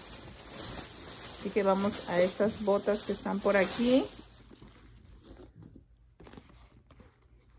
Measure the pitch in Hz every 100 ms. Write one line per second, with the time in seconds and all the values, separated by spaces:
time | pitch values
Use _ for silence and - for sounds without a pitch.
0 | - - - - - - - - - -
1 | - - - - 202 208 196 190 202 214
2 | - 175 180 - 208 214 202 196 202 208
3 | - 202 208 196 202 202 190 - 240 262
4 | 415 - - - - - - - - -
5 | - - - - - - - - - _
6 | _ _ - - - - - - _ -
7 | - _ _ - _